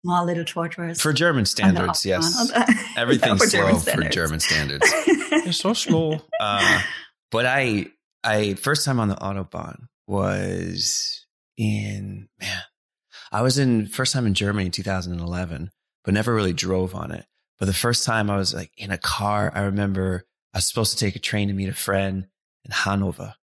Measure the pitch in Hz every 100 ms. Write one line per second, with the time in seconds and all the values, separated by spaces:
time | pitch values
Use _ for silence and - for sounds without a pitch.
0 | 175 175 175 170 165 - 165 170 170 165
1 | 156 147 170 139 101 - 98 87 90 -
2 | 95 90 165 196 240 233 - - - -
3 | 120 113 123 98 107 101 95 90 - -
4 | 80 - 82 80 - 78 71 71 - 640
5 | - 311 - 311 330 165 190 226 - 160
6 | 160 156 - - 104 101 98 - - -
7 | - _ _ 110 127 139 127 104 - _
8 | _ _ 113 107 104 92 - 147 143 127
9 | 107 95 95 98 92 87 82 - 120 _
10 | - 101 95 98 95 92 90 90 - -
11 | - - _ _ _ - 110 104 104 101
12 | 98 101 101 _ - - - _ _ _
13 | _ - - 104 127 131 135 113 104 -
14 | 131 135 113 95 101 104 92 - 95 95
15 | 87 87 85 90 90 76 87 _ _ _
16 | - 101 107 113 95 82 90 92 92 92
17 | - 80 - _ _ _ 98 92 120 120
18 | - 110 104 101 92 - 85 - 101 95
19 | - - 101 104 98 92 101 101 101 95
20 | 95 92 - _ _ 95 - - 107 -
21 | 104 92 - 107 101 98 98 - - 98
22 | 98 95 92 _ _ _ - 107 98 98
23 | 95 78 101 -